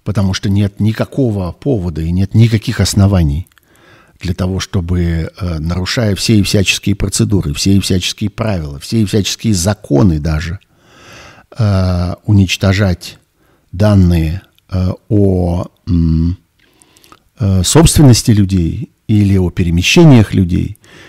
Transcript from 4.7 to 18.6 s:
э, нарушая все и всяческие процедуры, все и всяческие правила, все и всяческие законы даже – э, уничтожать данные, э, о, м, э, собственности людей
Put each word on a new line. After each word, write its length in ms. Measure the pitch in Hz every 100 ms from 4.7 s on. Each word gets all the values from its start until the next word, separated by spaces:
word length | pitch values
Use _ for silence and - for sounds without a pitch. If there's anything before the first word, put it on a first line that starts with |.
| 104 85 90 85 82 80 -
э, 220 | 90 82
нарушая 560 | 80 87 92 - 110
все 240 | 95 - 110
и 40 |
всяческие 500 | 95 107 92 - -
процедуры, 600 | 98 95 - 110 101 80
все 220 | 71 98 98
и 40 |
всяческие 500 | 95 95 - - 104
правила, 480 | - 113 95 73 71
все 240 | - 117
и 20 |
всяческие 500 | 104 113 95 - 113
законы 640 | 98 87 101 - 143 110 78
даже – 400 | 76 76 85 95 - _ _ _ - - - - _ -
э, 560 | 107 95 92 90 90 95
уничтожать 920 | - 101 92 - 98 95 101 87 - - _ _ _ _ _
данные, 720 | 87 107 101 87 87 80 92 - _ _
э, 220 | 92 92 - -
о, 580 | 107 98 92 87 87 - - -
м, 520 | 87 82 80 85 90 _ _ _ _ _ _ _ - _ -
э, 240 | 98 95
собственности 680 | 87 143 170 - 147 117 -
людей 600 | 107 95 95